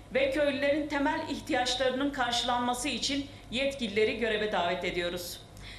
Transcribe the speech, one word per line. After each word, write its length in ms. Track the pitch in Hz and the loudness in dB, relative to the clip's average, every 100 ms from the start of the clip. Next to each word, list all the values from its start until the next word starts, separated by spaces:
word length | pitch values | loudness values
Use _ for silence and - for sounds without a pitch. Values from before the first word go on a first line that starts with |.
| - | -2
ve 160 | 254 277 | 2 2
köylülerin 580 | 294 285 262 277 302 294 | 4 2 2 2 2 0
temel 320 | 285 285 320 320 | 0 0 0 -2
ihtiyaçlarının 840 | - - 269 247 - 262 254 285 | -6 0 0 2 2 2 2 0
karşılanması 800 | 277 240 240 254 247 247 240 294 | 0 0 0 2 2 2 0 0
için 380 | 233 - 277 277 - - | -2 0 -2 -4 -10 -6
yetkilileri 680 | 226 277 269 233 202 220 233 | 0 0 0 -2 2 2 2
göreve 340 | 226 208 208 | 0 0 0
davet 320 | 190 175 180 | 2 0 0
ediyoruz. 560 | 180 175 175 175 - - - - - | -2 -2 -2 -2 -6 -10 -14 -16 -16